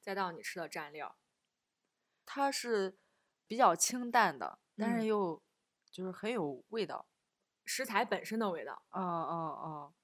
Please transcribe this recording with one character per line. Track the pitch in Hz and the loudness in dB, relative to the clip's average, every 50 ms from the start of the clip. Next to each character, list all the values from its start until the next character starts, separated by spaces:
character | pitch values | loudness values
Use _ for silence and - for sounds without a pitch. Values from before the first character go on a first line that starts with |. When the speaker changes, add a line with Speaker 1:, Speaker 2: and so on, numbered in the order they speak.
Speaker 1:
再 | _ - 196 | _ -6 -2
到 | 196 196 180 170 | -2 -2 -2 -2
你 | 151 | -6
吃 | 104 - - 190 | -10 -10 -8 -6
的 | 165 147 | -8 -6
蘸 | - 175 156 147 | -6 -8 -8 -8
料。 | 147 156 143 107 - _ _ _ _ _ _ _ _ _ _ _ _ _ _ _ _ _ _ _ _ _ _ | -10 -10 -10 -10 -12 _ _ _ _ _ _ _ _ _ _ _ _ _ _ _ _ _ _ _ _ _ _
Speaker 2:
它 | - - 277 277 277 | -10 -2 0 2 2
是 | 269 - - 240 226 208 190 190 190 _ _ _ _ _ _ _ _ _ _ _ | 2 0 0 2 2 2 2 0 -2 _ _ _ _ _ _ _ _ _ _ _
比 | 220 | 4
较 | 233 262 196 170 | 8 8 8 8
清 | 170 - - - 254 247 240 | 6 2 0 0 -2 -4 2
淡 | 233 247 220 185 147 131 | 6 6 6 6 4 0
的， | 92 71 - _ _ _ _ - | -6 -8 -8 _ _ _ _ -2
但 | 214 226 240 233 | 0 2 2 2
是 | 220 | 2
又， | 220 214 208 196 175 160 | 2 2 2 2 0 -2
Speaker 1:
嗯。 | - _ _ _ _ _ _ _ _ _ _ | -6 _ _ _ _ _ _ _ _ _ _
Speaker 2:
就 | - - 185 | -10 -8 -6
是 | 185 | -6
很 | 180 - - 214 | -6 -6 -4 -2
有 | 247 233 170 147 139 - - _ | -2 0 -2 -2 -4 -8 -12 _
味 | 208 226 202 | -4 -4 -2
道。 | 160 - - - _ _ _ _ _ _ _ _ _ _ _ _ | -2 -4 -8 -8 _ _ _ _ _ _ _ _ _ _ _ _
Speaker 1:
食 | - - - 262 | -6 -4 -4 -4
材 | - 220 196 240 | 0 2 2 2
本 | 214 208 185 - | 2 0 -4 -2
身 | - 214 226 | -4 -2 0
的 | 226 202 | 0 0
味 | 175 156 113 | -2 -4 -6
道。 | 139 135 - _ _ | -8 -10 -12 _ _
Speaker 2:
哦， | - 185 | -6 -4
哦， | 190 180 175 170 160 139 165 165 165 160 143 - | -2 -2 -2 -2 -2 -2 -2 -2 -4 -4 -6 -6
哦。 | - 160 156 151 147 143 170 _ | -8 -8 -8 -10 -12 -14 _ _